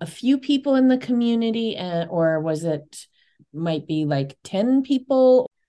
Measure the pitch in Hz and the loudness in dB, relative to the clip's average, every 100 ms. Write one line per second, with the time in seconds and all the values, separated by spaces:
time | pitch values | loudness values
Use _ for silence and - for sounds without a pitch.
0 | 170 - 247 277 - 285 277 269 262 254 | -14 -4 0 0 0 -2 2 2 4 2
1 | 254 240 233 233 226 226 226 - 180 170 | 0 0 0 0 -2 -2 -4 -4 -6 -4
2 | 165 170 165 160 160 156 165 151 - - | -4 0 0 0 -2 -4 -2 -4 -8 -20
3 | - _ _ _ _ 147 165 160 - 156 | -20 _ _ _ _ -8 -4 -4 -4 -4
4 | 151 143 139 - - 190 233 262 269 269 | -2 -2 -4 -10 -8 -2 0 0 0 -2
5 | 262 262 254 254 254 _ | 0 4 6 6 2 _